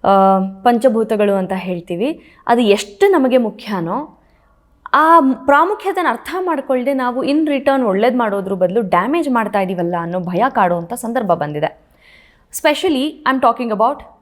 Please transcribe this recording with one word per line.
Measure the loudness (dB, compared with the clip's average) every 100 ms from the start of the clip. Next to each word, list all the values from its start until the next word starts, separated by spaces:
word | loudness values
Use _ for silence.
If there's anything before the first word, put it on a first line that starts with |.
ಆ, | 4 4 4 2
ಪಂಚಭೂತಗಳು | -2 -2 0 2 2 0 -2 0 0
ಅಂತ | 0 -2 -6
ಹೇಳ್ತೀವಿ, | -6 -8 -6 -6 -4 -6 -14 _ -2
ಅದು | 0
ಎಷ್ಟು | 2 0 -2 0 2
ನಮಗೆ | 4 2 2
ಮುಖ್ಯನೋ, | 0 -6 -8 -6 -4 -6 -8 _ _ _ _ _ _ _ -2
ಆ | 2 6 6 6 0 2
ಪ್ರಾಮುಖ್ಯತೆನ | 2 2 -2 -4 -2 -2
ಅರ್ಥ | -4 -6 -6
ಮಾಡ್ಕೊಳ್ದೆ | -4 -4 -2 -2 0
ನಾವು | -2 -2 -4
in | -2 0 0
return | 0 0 0 2
ಒಳ್ಳೇದ್ | 2 2 2
ಮಾಡೋದ್ರ | -2 -2 -4
ಬದಲು | -2 0 0
ಡ್ಯಾಮೇಜ್ | 0 0 0 -2 0
ಮಾಡ್ತಾ | -2 -2 -2
ಇದೀವಲ್ಲ | -2 -2 -2 -4
ಅನ್ನೋ | -4 -6
ಭಯ | -4 0 0
ಕಾಡುವಂಥ | 2 0 0 -4
ಸಂದರ್ಭ | -10 -6 -4 0
ಬಂದಿದೆ. | -2 -2 -4 -6 -8 _ _ _ -20 _ _ _
Specially, | -2 -2 0 0 0
I | -4 -4 -2 2
am |
talking | 0 0 -4
about | 0 0 -2 -12 _